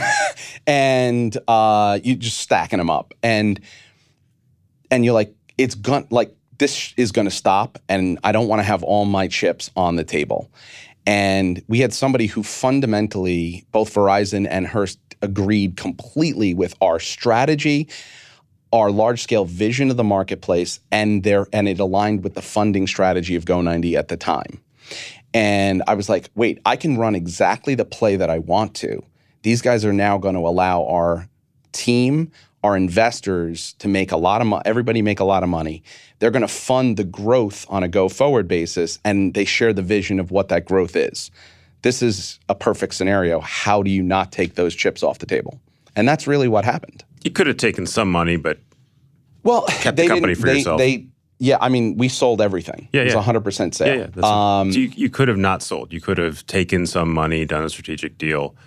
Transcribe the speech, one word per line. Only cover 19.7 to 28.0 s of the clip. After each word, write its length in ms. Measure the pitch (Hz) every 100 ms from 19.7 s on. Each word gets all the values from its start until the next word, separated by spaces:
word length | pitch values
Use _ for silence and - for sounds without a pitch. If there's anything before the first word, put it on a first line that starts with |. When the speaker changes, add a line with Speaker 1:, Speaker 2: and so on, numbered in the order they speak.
| 123 135
Speaker 1:
of 60 | 123
the 60 |
marketplace, 760 | 107 98 95 98 - 87 87 - _
and 320 | 104 107 104
their, 240 | 104 101 98
and 140 | 107 101
it 100 | 92
aligned 440 | 95 98 107 104
with 100 | 92 -
the 60 |
funding 440 | - 107 107 98 92
strategy 500 | - 92 90 87 87
of 100 | 87
Go 160 | 90
ninety 340 | 85 85 85 76
at 140 | -
the 80 | 82
time. 420 | - 73 - - _ _ - - - - _
And 480 | 113 104 101 98 95 -
I 60 | 104
was 140 | 101
like, 200 | 95 - -
"Wait, 240 | 113 - 107
I 100 | 131
can 220 | 160 117
run 180 | 113 95
exactly 580 | 85 85 92 107 - 123
the 100 | -
play 320 | -